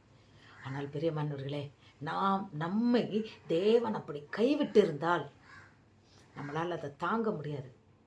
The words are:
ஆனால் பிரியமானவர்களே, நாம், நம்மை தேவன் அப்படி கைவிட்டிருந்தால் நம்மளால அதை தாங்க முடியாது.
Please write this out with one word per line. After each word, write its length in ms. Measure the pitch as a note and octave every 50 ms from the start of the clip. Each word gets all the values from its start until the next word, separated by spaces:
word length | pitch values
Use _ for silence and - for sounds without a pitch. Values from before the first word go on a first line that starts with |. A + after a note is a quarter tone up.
| - _ - - - - - - - - - - -
ஆனால் 240 | C3 C3+ C#3+ C#3+ C#3
பிரியமானவர்களே, 760 | D3 C#3+ D#3+ E3 D#3 D3+ D3 D3+ C#3+ C3+ C3+ C#3 D3 D3 C#3+ D3 - _ - - - -
நாம், 440 | C#3+ D#3+ E3+ F3+ F#3+ G3 G3 F#3+ G3 -
நம்மை 520 | - D3+ E3 E3+ G3 A3 A#3+ A#3+ A#3+ A3+ F3 - F#3 A3 A3 - - - -
தேவன் 520 | - E3 E3 G3+ G#3+ A#3 A#3+ A3+ A3 G#3+ -
அப்படி 220 | - - D3 D3 - - -
கைவிட்டிருந்தால் 920 | G3 A3+ C4+ D4+ C#4+ C#4 - - A3 F#3 E3 D3 C#3 D#3+ E3+ F3 D#3+ C#3 - - - - - - - - - - - - _ _ _ _ _ - - - - -
நம்மளால 420 | - C#3+ C#3+ C#3+ D#3+ E3+ F3 E3+ D3+
அதை 120 | - C#3 -
தாங்க 340 | - F3 F3 G#3+ A3+ A3 G#3+
முடியாது. 400 | F3 D3+ C3+ D3 D3 C3 B2+ - - - _ _ _ _ _